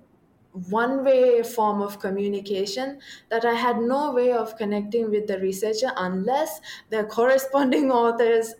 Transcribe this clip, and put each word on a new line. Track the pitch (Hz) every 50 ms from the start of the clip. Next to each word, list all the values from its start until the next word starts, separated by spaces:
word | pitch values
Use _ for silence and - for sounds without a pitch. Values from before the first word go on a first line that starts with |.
| _ _ _ _ _ _ _ _ _ _ _ 190 180 180
one-way | 202 220 240 254 269 269 262 269 262 254 254 254 240 233 226
form | 226 - - 214 214 202 208 202
of | 202 202 -
communication | - 196 196 196 202 202 202 196 196 202 208 190 196 196 - 254 262 277 277 - - - - - _ _
that | 220 233 233
I | 240 233
had | 233 247 247 233 214
no | 233 240 262 285 302 302 254
way | 247 247 247 247
of | 226 220 220 -
connecting | - 220 202 208 208 202 208 214 233 226 214
with | 208 208 208
the | 208 196 185
researcher | 190 190 190 190 220 214 220 214 254 254 254
unless | - 185 180 185 190 190 233 254 294 320 311 - - - - - - - _
the | 220 220 208
corresponding | 214 - 233 233 254 262 269 269 269 269 277 285 254 - - 285 262
<laughs> | 254 233
author's | 233 233 226 233 240 226 233 226 226 226 - -